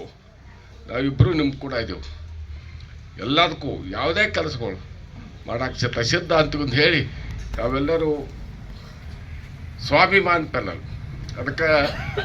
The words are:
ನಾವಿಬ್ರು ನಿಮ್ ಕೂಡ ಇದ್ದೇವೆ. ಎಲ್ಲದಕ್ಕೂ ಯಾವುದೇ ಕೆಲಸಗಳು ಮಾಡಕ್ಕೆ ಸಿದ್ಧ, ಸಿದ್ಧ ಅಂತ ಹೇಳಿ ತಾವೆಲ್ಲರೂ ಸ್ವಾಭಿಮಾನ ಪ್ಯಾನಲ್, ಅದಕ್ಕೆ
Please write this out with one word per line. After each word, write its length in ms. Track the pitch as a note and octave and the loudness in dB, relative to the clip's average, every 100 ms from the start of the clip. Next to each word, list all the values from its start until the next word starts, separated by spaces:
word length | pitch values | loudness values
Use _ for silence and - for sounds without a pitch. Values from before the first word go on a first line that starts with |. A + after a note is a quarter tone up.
| - - - - - - - - - | -10 -16 -20 -20 -20 -20 -20 -18 -8
ನಾವಿಬ್ರು 400 | A#2+ C#3 C3+ F#3 D#3+ | -2 -2 6 6 6
ನಿಮ್ 120 | C#3+ C#3 | 2 0
ಕೂಡ 120 | C3+ B2+ | -4 -4
ಇದ್ದೇವೆ. 260 | A2+ E2+ - - - - - - - - - - - - | -4 -6 -10 -12 -12 -12 -12 -12 -12 -16 -16 -16 -16 -8
ಎಲ್ಲದಕ್ಕೂ 480 | G#2 D3+ E3+ D#3 C#3+ F#2 F2+ G2+ | 2 4 4 2 -4 -6 -6 -2
ಯಾವುದೇ 280 | C#3+ F3 G#3 F#3 | 0 2 2 2
ಕೆಲಸಗಳು 420 | D#3+ C3+ A2 F#2 - - - - - - - | -2 -2 -4 -6 -10 -16 -16 -16 -16 -14 -6
ಮಾಡಕ್ಕೆ 320 | A#2 B2+ - | -2 -2 0
ಸಿದ್ಧ, 200 | B2 A#2 A#2+ | -2 0 2
ಸಿದ್ಧ 200 | F3 F3 E3 | 2 4 4
ಅಂತ 320 | D3+ D3 C#3+ B2 | 4 2 0 6
ಹೇಳಿ 200 | D#3 D#3+ - - - - - - | 6 6 0 -6 -8 -8 -6 -2
ತಾವೆಲ್ಲರೂ 560 | A#2+ C3+ D3 E3 D#3 D3 C#3 - - - - - - - - - - - - - - - - | 0 0 2 2 2 0 -4 -10 -12 -12 -14 -14 -14 -14 -12 -12 -12 -12 -12 -12 -12 -10 2
ಸ್ವಾಭಿಮಾನ 540 | D3 F#3 G3 F3+ E3+ D#3 | 6 8 6 6 2 2
ಪ್ಯಾನಲ್, 280 | C3 G2+ E2+ - - - - - - | -2 -4 -6 -8 -10 -10 -10 -8 -4
ಅದಕ್ಕೆ 300 | B2+ C#3 D#3+ D3+ C#3+ - - - | -4 0 4 6 4 0 -4 -4